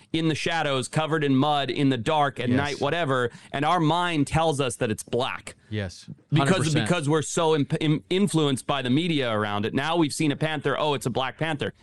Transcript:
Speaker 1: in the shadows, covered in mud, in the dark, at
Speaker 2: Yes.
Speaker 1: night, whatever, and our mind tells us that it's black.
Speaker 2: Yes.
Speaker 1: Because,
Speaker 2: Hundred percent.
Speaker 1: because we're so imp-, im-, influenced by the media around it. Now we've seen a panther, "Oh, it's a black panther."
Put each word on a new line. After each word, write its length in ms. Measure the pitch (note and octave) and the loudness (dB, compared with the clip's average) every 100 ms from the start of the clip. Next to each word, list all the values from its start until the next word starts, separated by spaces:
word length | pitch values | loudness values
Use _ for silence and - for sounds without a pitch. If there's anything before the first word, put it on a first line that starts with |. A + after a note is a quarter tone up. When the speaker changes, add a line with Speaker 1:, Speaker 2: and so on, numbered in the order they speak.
| - | -6
Speaker 1:
in 140 | D#3+ D#3+ | -2 0
the 60 | |
shadows, 540 | D3 F3 E3 D3 C3+ B2 | -2 -2 -2 0 -2 -2
covered 340 | E3 D#3 D#3+ | -2 0 0
in 140 | C#3+ C3 | 2 2
mud, 320 | D3+ D3 C3 | 2 2 0
in 200 | - C#3 | 0 0
the 80 | B2+ | 2
dark, 420 | C3 D#3 C#3+ B2+ | 0 2 0 0
at 80 | B2 | 0
Speaker 2:
Yes. 80 | B2+ | 0
Speaker 1:
night, 240 | C#3+ C3+ | 0 -2
whatever, 480 | C#3 E3+ D3+ C3 A#2+ - - | -2 0 0 0 -2 -4 -10
and 140 | C#3 D3+ | -4 0
our 120 | F3 | 2
mind 480 | D#3 E3+ F3 D#3+ C#3 | 2 2 0 0 0
tells 360 | D#3 D#3+ C#3 | 2 2 0
us 140 | C3 - | -2 -2
that 140 | A#2+ | -2
it's 120 | G#2+ | -4
black. 540 | - A#2+ B2+ E2+ - - - | -4 -2 -2 -6 -14 -20 -8
Speaker 2:
Yes. 380 | G#2+ F#2+ - - - _ | -6 -6 -10 -18 -20 _
Speaker 1:
Because, 160 | C#3+ - | 2 4
Speaker 2:
Hundred 160 | F#3+ | 2
percent. 240 | - - - | 2 0 2
Speaker 1:
because 180 | F3 C#3 | 0 2
we're 140 | D#3 | 0
so 340 | - - D#3+ | 0 0 2
imp-, 200 | D#3 C3+ D#3+ | 2 0 0
im-, 220 | D3+ D#3 - | 0 0 0
influenced 580 | F3+ G3+ D#3+ D3 C3+ - | 0 2 2 2 0 -2
by 140 | C#3 | -2
the 80 | B2+ | 0
media 420 | C3+ F3 D3 A#2+ | 0 2 0 0
around 360 | G#2+ G#2 G#2 A2 | 0 0 -2 -2
it. 80 | |
Now 240 | C3+ D3 E3+ | -2 0 2
we've 160 | D3+ | 0
seen 180 | - D#3 | 0 -2
a 40 | C3+ | 0
panther, 420 | D#3 D3+ C#3+ B2+ | -2 -2 -2 0
"Oh, 160 | D3+ | 0
it's 100 | C#3 | -2
a 60 | C3 | -2
black 260 | A#2+ B2+ - | -2 -4 -4
panther." 380 | D#3 D3 G2 - | -4 -4 -6 -8